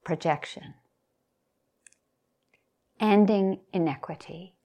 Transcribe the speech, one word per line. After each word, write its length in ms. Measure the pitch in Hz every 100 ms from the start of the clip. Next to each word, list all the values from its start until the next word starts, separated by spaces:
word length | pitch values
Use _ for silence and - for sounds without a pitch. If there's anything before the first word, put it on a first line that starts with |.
projection, 680 | - 156 170 151 - - 175 - _ _ _ _ _ _ _ _ _ _ - _ _ _ _ _ _ _ _ _ _ _
ending 600 | 214 202 208 208 190 190 _
inequity 800 | 190 165 139 - 156 - 165 185 _